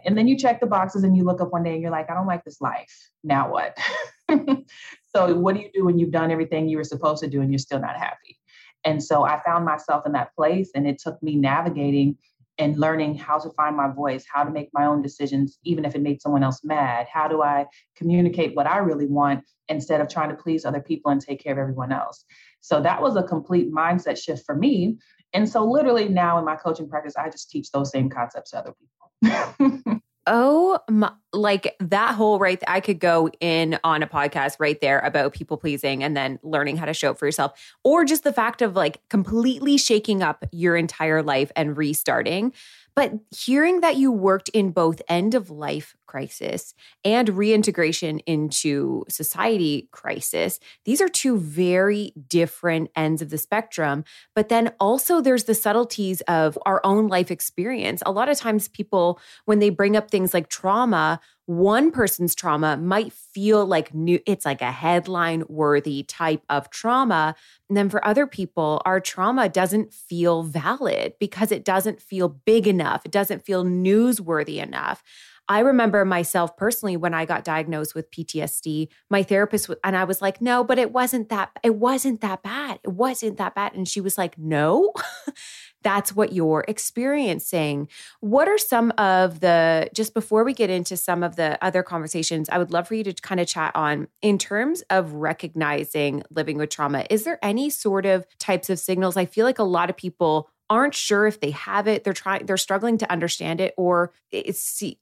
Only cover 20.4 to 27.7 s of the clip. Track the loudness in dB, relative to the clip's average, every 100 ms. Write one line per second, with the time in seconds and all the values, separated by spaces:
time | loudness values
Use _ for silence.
20.4 | -4 -4 -2 -6 -4 -4 0 -2 -2 -8
21.4 | -6 -4 -4 -4 -4 -4 -6 -10 _ _
22.4 | _ _ -2 0 2 0 0 0 0 -4
23.4 | 0 0 2 0 0 0 -2 -6 -6 -8
24.4 | -6 0 2 2 0 -4 _ _ _ 0
25.4 | 0 2 2 4 4 4 2 2 2 2
26.4 | 0 -4 -4 -4 -6 -8 -6 -6 -8 -8
27.4 | -12 -10 -6